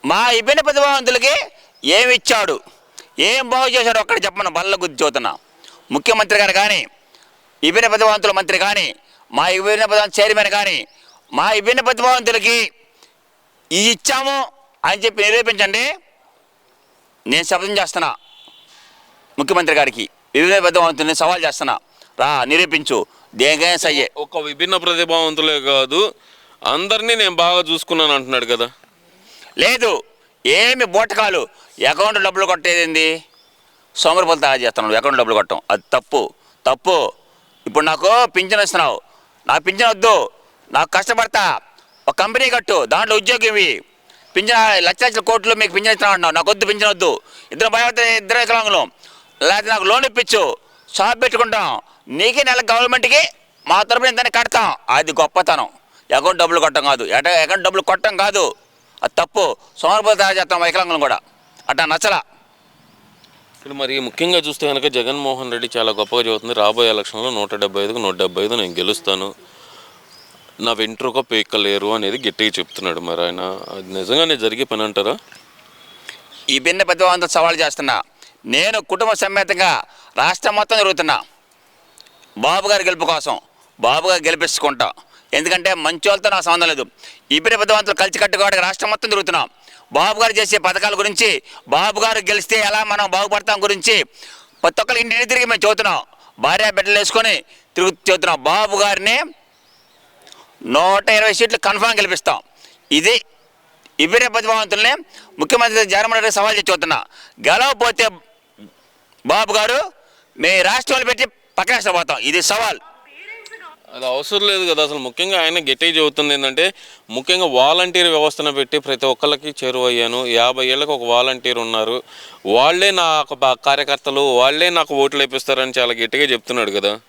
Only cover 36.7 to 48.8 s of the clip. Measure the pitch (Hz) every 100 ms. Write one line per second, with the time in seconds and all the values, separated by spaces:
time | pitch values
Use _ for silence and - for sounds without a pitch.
36.7 | 131 - 175 113 - _ _ _ _ -
37.7 | 139 156 156 180 233 247 185 185 208 196
38.7 | 185 151 107 _ _ _ _ - 143 156
39.7 | 190 233 214 220 196 117 _ _ _ _
40.7 | 135 165 185 196 226 220 220 185 127 -
41.7 | _ _ _ - - 196 233 262 240 -
42.7 | 190 117 160 214 214 196 247 220 214 180
43.7 | 107 - _ _ - _ 185 214 233 220
44.7 | 196 175 190 247 220 220 226 208 214 214
45.7 | 185 214 220 202 190 165 160 165 208 190
46.7 | 208 208 196 175 117 - - - 143 220
47.7 | 220 240 233 233 226 196 233 233 233 214
48.7 | 190